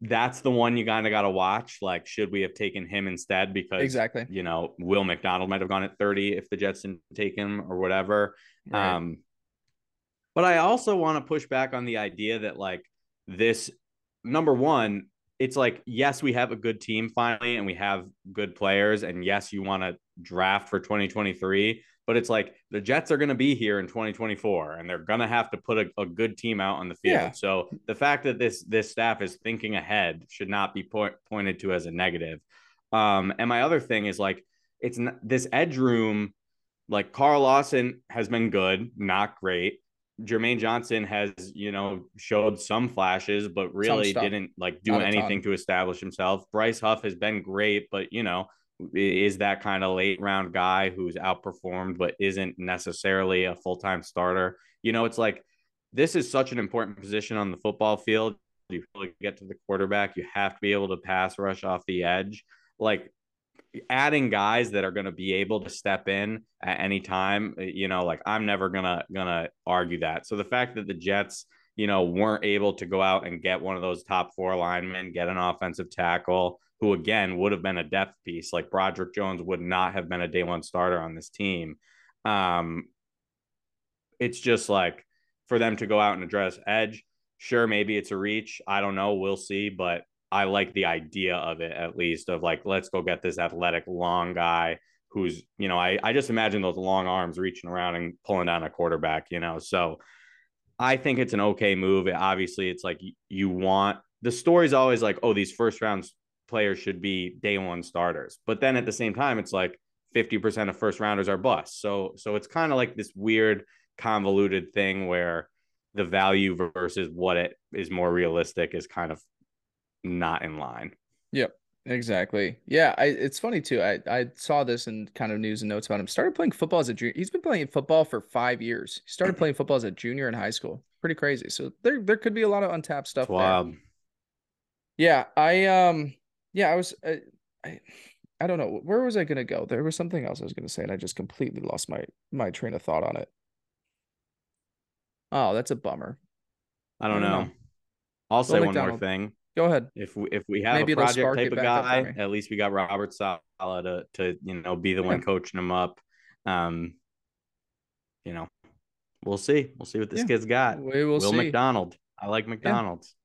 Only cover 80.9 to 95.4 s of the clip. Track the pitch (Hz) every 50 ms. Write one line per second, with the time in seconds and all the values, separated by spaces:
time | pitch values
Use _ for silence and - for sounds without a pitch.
80.9 | 90 85 82 82 80 80 - - _ - 101 98 92 85 82 78 71 _ _ _
81.9 | _ _ _ _ _ _ - 110 107 98 95 90 87 87 85 82 82 82 - -
82.9 | _ _ _ _ _ _ _ _ _ _ _ _ _ _ _ _ _ _ _ _
83.9 | _ _ _ _ _ - 123 123 123 - - 123 117 104 - - 101 95 90 85
84.9 | - - _ _ _ _ _ _ _ _ _ - 123 113 113 117 107 - 117 101
85.9 | 107 104 104 101 95 92 90 82 104 101 95 92 - - - 98 107 110 110 110
86.9 | 113 - _ _ _ _ _ _ _ _ - - 127 117 117 110 104 104 101 107
87.9 | 107 101 98 - 101 95 98 104 107 110 110 - - - - 95 98 101 101 101
88.9 | 98 95 98 104 104 95 95 98 98 95 - - 98 98 104 104 95 90 90 87
89.9 | 87 87 - _ _ _ _ - 95 101 98 95 101 101 95 92 - 98 92 82
90.9 | 85 82 80 78 92 95 92 90 87 87 78 82 80 80 82 82 - - 85 85
91.9 | - - 87 85 82 73 - - 87 78 82 85 82 - - 101 98 95 90 -
92.9 | - 92 87 90 87 82 - 90 82 90 85 82 82 85 90 85 82 85 - 95
93.9 | 90 87 87 87 87 87 85 90 87 87 85 85 85 85 85 82 82 - _ _
94.9 | _ _ _ _ - 101 92 87 - -